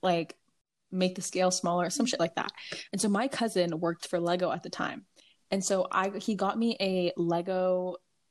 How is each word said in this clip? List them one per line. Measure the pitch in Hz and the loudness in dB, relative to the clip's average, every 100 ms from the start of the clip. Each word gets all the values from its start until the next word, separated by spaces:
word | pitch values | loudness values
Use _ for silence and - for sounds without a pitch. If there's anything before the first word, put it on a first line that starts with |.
like, | 185 170 - - _ _ _ _ _ | 0 0 -2 -10 _ _ _ _ _
make | 185 185 185 | 0 0 0
the | |
scale | - 180 185 | -4 0 2
smaller, | 180 175 175 175 | 2 0 0 0
some | - - | 0 0
shit | - | 0
like | 165 - | 0 -2
that. | - - - - - | -6 -8 -12 -12 -8
And | 196 | -2
so | 214 | 0
my | 202 269 | 0 0
cousin | - 226 190 170 165 | -2 0 0 0 0
worked | 170 165 - | -2 -2 -4
for | 175 | -2
Lego | 170 180 180 | 0 0 0
at | 160 | -2
the | - | -6
time. | - - - - _ - _ _ | -6 -6 -6 -14 _ -20 _ _
And | 196 | -4
so | 190 190 - | 0 2 4
I, | - 190 208 | 2 0 -2
he | 226 196 | -2 0
got | 196 220 | 0 2
me | 233 - | 0 2
a | 190 185 175 - | 2 2 2 2
Lego, | 170 170 180 185 185 185 185 180 _ _ _ | 2 2 0 0 2 2 0 -6 _ _ _